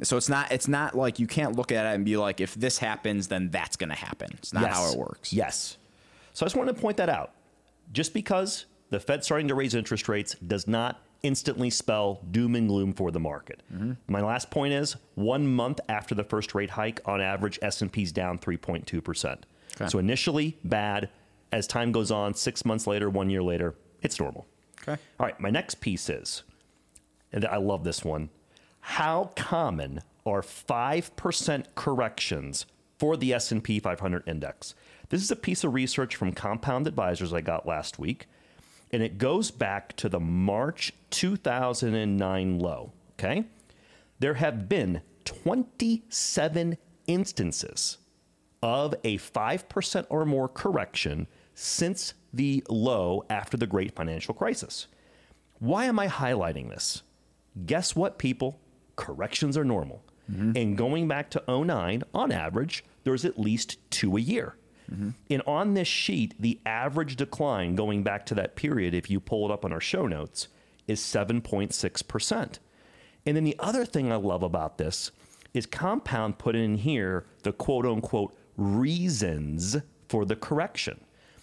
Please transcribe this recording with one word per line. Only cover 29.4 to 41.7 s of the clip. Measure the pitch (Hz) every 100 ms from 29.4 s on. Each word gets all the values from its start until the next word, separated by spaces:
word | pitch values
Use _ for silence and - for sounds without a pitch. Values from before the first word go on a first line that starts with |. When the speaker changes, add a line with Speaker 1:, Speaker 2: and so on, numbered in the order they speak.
| 147 170 151 82 69 71 - _ -
Speaker 2:
are | 101
five | - - - 120 127 160 - -
percent | 175 - - 143 -
corrections | - - 127 113 - - 80 69 71 - _ _ -
for | 147 160
the | 127
S | 120 -
and | 110
P | 107 107
five | 98 87
hundred | 98 90 85
index? | 78 71 - - - - - -
This | 180
is | 202
a | 233
piece | - 185
of | 165
research | 127 127 - 131 -
from | 95
Compound | - 101 113 139 127 151
Advisors | - 92 87 90
I | 85
got | 82 82 -
last | 80 73 -
week, | 78 - - - - - - - -
and | 120
it | 110 98
goes | 131 180 220
back | - 98 98 - -
to | 110
the | 90
March | 82 87 95 104 139 170 - - _
two | - 180 196
thousand | - 123 127